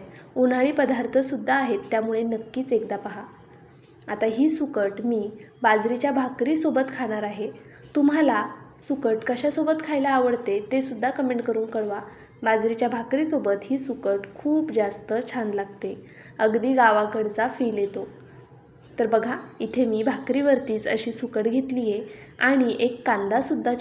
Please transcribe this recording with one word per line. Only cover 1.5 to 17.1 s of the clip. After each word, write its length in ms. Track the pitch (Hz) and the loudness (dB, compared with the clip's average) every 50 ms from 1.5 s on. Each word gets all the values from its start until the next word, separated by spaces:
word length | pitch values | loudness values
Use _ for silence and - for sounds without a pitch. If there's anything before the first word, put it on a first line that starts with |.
| 262 | 0
आहेत, 240 | 277 269 240 - - - - | 2 2 0 -2 -2 -4 -2
त्यामुळे 300 | 233 220 220 226 226 220 233 | -2 -2 0 0 0 -2 0
नक्कीच 500 | 233 226 220 220 - - 254 262 - - | -2 -2 -4 -6 -8 -6 -6 -4 0 0
एकदा 240 | 214 - - 202 196 | 0 0 -2 -6 -6
पहा. 260 | - 208 190 202 - - - - - - - - - - - - - - - - - - | -8 -8 -10 -12 -14 -16 -18 -20 -20 -20 -20 -20 -20 -20 -20 -20 -20 -20 -20 -18 -12 -8
आता 180 | 208 208 220 | -6 -2 0
ही 240 | 220 220 240 285 311 | 0 2 4 2 2
सुकट 520 | 311 - 294 269 - 214 202 196 196 - 220 | 2 0 -2 -2 0 0 0 0 -2 -2 -2
मी 260 | 240 233 214 202 208 - - - - - - 247 | -2 0 0 -2 -4 -8 -12 -18 -20 -8 0 2
बाजरीच्या 480 | 220 214 214 208 233 247 240 285 285 | 4 4 4 2 0 0 0 0 0
भाकरीसोबत 840 | 262 269 254 254 - - 240 277 320 311 320 311 233 262 269 262 - - | 0 0 0 -2 -2 -2 0 0 0 2 2 2 2 2 0 -2 -2 -6
खाणार 260 | 254 214 214 214 214 | -6 -4 -4 -4 -4
आहे. 280 | 208 208 - 214 254 - - - - - - - - - | -6 -6 -6 -8 -8 -10 -12 -20 -20 -20 -20 -14 -6 0
तुम्हाला 500 | 294 285 285 294 320 311 262 226 208 214 - - - - - - - | 2 4 4 4 4 4 4 4 2 0 -4 -6 -14 -18 -20 -20 -12
सुकट 360 | - - 277 269 - 226 220 220 - - | -6 -4 -4 0 0 0 0 0 0 -2
कशासोबत 560 | 247 240 - 294 294 311 302 302 320 320 - | -2 0 0 -2 0 0 0 0 0 0 -2
खायला 260 | 302 302 277 269 277 | -2 -2 0 2 2
आवडते 500 | 269 262 247 247 233 233 240 208 196 208 208 - | 4 4 4 4 2 0 0 0 -2 -2 -2 0
ते 100 | 262 269 | -2 -2
सुद्धा 280 | 262 - 247 208 233 262 | -2 -2 -4 -4 -4 -4
कमेंट 320 | 277 - 269 254 247 233 | -2 0 0 0 0 -2
करून 240 | 233 - 220 220 220 | 0 -2 -2 -2 -2
कळवा. 340 | 220 226 220 214 208 202 214 - - - - - - - - 226 | -2 -2 -4 -4 -4 -4 -8 -10 -12 -18 -20 -20 -20 -12 -4 0
बाजरीच्या 460 | 226 220 220 214 226 233 226 254 233 | 2 2 4 2 2 0 0 0 0
भाकरीसोबत 720 | 247 233 233 - 262 285 311 311 311 262 202 202 202 196 - | 0 -2 -4 -2 0 0 0 2 0 0 2 0 0 0 -2
ही 160 | - 262 269 | -2 -4 -4
सुकट 400 | 262 - 233 - - 202 196 202 202 - - | -2 -4 -8 -4 -2 -2 -2 -2 -2 -6 -12
खूप 360 | - - 294 302 311 311 311 | -6 -2 0 2 2 0 0
जास्त 420 | 214 220 208 202 202 - - - 220 233 254 240 - | 0 0 0 0 -2 -8 -8 -4 -4 -4 -4 -4 -6
छान 180 | 254 220 214 202 | -6 -4 -2 -2
लागते, 420 | 202 196 196 - - - 190 - - - - - - - - - - | -4 -4 -6 -8 -10 -10 -10 -10 -10 -14 -20 -20 -20 -20 -12 -4 2
अगदी 340 | 220 220 220 233 - 262 269 | 2 4 4 4 2 2 4
गावाकडचा 720 | 254 240 220 214 208 214 208 | 6 6 6 6 6 2 0